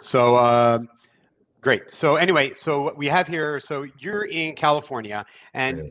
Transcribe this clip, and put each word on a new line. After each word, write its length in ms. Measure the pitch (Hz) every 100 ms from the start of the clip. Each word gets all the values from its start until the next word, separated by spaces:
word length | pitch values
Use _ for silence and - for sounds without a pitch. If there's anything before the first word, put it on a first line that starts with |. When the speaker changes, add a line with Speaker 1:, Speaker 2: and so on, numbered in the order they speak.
Speaker 1:
So, 360 | - 131 123 120
um, 520 | 120 120 117 117 120 _ _ _ _ _ _ _
great. 220 | 135 113 -
So 260 | - 156 151
anyway, 360 | 175 160 135 -
so 240 | 160 143
what 140 | 147 147
we 100 | 143
have 200 | 175 180
here, 320 | 170 151 143
so 240 | - 143 139 139
you're 260 | 165 208 214
in 280 | 165 156 143
California 680 | 156 147 - 127 107 104 101 - _
and 240 | - 131 131
Speaker 2:
Yeah. 60 | 76